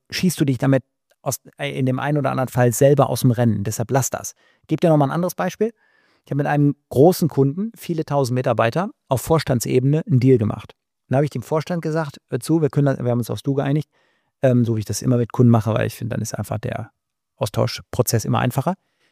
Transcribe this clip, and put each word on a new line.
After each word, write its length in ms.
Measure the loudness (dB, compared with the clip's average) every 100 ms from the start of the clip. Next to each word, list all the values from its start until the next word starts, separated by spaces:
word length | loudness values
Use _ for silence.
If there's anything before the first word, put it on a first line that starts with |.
| -8
schießt 300 | -4 -2 0
du 40 |
dich 140 | 0 0
damit 260 | 2 0 -2 _ _ _
aus, 180 | -8 -8 -10 -10
äh, 180 | -8 -4
in 100 | -2
dem 120 | -2
einen 200 | -2 -2
oder 120 | -2
anderen 180 | -2 -2
Fall 240 | 2 2
selber 380 | 4 4 4 2
aus 120 | 2
dem 100 | 2
Rennen. 320 | 2 2 0
Deshalb 260 | -2 -6 -2
lass 200 | -2 -2
das. 240 | -6 -10 -18 _ _
Ich 60 | -6
geb 120 | 0
dir 100 | 2
nochmal 180 | 4 2
ein 60 |
anderes 200 | -2 -4
Beispiel. 380 | -4 -6 -2 -4 -6 _ _ _ _
Ich 60 | -8
hab 80 | -4
mit 80 | 0
einem 300 | 2 2 0 -2
großen 380 | 4 6 6 0
Kunden, 440 | 2 0 0 -8 -8
viele 280 | -8 -6
tausend 320 | -4 -2 -2 -2
Mitarbeiter, 540 | 0 0 0 0 -4 -8 -4
auf 120 | -4
Vorstandsebene 800 | 0 0 0 -2 0 0 2 0 2
einen 140 | 2
Deal 180 | 4 4
gemacht. 360 | 2 -4 -12 _ _ _ -4
Dann 80 | -2
hab 80 |
ich 60 | 0
dem 120 | -4
Vorstand 400 | -4 -4 -4 -6
gesagt, 380 | -4 -4 -6 -10 _
„Hör 100 | -6
zu, 240 | 0 0
wir 80 | 2
können 160 | 2 0
das“, 120 | 0
wir 120 | -2
haben 80 | -2
uns 120 | -2
aufs 120 | -6
Du 120 | -4
geeinigt, 360 | -2 -2 -2 -4 _ _ _ _ _
ähm, 240 | 2 4
so 120 | 2 0
wie 40 |
ich 40 |
das 180 | -4 -4
immer 140 | 0 0
mit 160 | 0
Kunden 180 | 4 6
mache, 240 | 6 2
weil 140 | -2 -2
ich 80 | -6
finde, 180 | -8
dann 80 | -6
ist 160 | -6 -8
einfach 200 | -8 -8
der 340 | -8 -8 -10 _ _ _ _ -8
Austauschprozess 880 | -6 -2 -2 -4 -6 -4 0 -2
immer 140 | 0 -2
einfacher. 360 | 0 -2 -4 -4 _ _ _